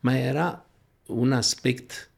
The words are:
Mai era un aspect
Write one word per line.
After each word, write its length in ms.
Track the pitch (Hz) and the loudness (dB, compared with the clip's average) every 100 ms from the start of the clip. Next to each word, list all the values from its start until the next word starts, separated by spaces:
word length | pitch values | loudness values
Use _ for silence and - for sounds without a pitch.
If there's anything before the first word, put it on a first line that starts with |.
Mai 220 | 127 131 131 | 2 2 0
era 400 | 139 170 - - _ _ _ _ | 0 -2 -4 -16 _ _ _ _
un 260 | 117 123 | 0 2
aspect 760 | 131 110 - 127 127 - - - | 2 0 0 -2 -2 -6 -16 -16